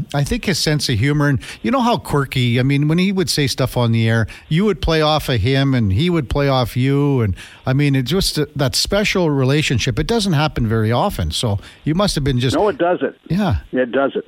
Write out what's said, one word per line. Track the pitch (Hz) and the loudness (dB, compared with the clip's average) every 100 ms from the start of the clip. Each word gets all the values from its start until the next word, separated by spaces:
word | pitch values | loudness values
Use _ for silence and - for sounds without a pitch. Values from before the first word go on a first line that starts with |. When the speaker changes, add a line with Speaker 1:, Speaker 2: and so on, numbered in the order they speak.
| - | -2
Speaker 1:
I | 143 | -2
think | 139 233 - | -2 -2 -2
his | 160 | -2
sense | 160 151 - | 0 0 0
of | 107 | 0
humor, | 139 151 143 | 2 2 2
and | 120 - - | 0 -6 -6
you | 220 | -2
know | 269 | 0
how | 233 220 | 2 0
quirky, | - 143 135 131 123 120 | -2 -2 -2 0 0 2
I | |
mean, | 135 143 151 | 2 2 2
when | 170 | 2
he | 190 | 2
would | 190 175 | 0 -2
say | - 139 | 0 -2
stuff | - 127 127 | 0 -2 0
on | 117 | 0
the | 113 113 | 2 2
air, | 113 107 - - | 2 -2 -6 -2
you | 160 208 | 0 0
would | 165 | 0
play | - 160 | 0 2
off | 151 151 - | 2 2 0
of | 120 | 0
him | 127 135 139 127 | 2 2 2 2
and | 104 | 2
he | 95 175 | 2 2
would | 170 117 | 0 0
play | 143 139 | 0 2
off | 131 113 123 | 2 0 0
you. | 135 139 143 135 | 0 2 2 2
And | 107 87 - - 131 | 0 -4 -10 -8 -2
I | |
mean, | 131 147 135 | 0 2 2
it | 123 | 0
just, | 190 - 147 | -2 -2 -2
uh, | 143 131 | -4 -2
that | 131 - | -2 -2
special | - 202 208 190 165 | 0 0 0 0 0
relationship, | 139 131 151 - 110 135 117 | 2 2 2 0 -2 -2 -2
it | 156 | 0
doesn't | 233 196 | 0 0
happen | 143 151 - 113 | 0 0 -2 -2
very | 113 110 | 0 2
often. | 120 196 135 80 | 0 0 -2 -4
So | - 120 101 - - | -2 -2 -4 -8 -8
you | 143 | -4
must | 170 208 160 | 0 0 0
have | |
been | 139 123 | 0 0
just | 123 139 | 0 2
Speaker 2:
No, | 208 | 0
it | 147 | 0
doesn't. | 170 165 131 - - | 0 0 -4 -6 -4
Speaker 1:
Yeah. | 175 190 110 - | 0 0 -2 -2
Speaker 2:
It | 127 123 | -2 0
doesn't. | 131 135 - | 0 0 -2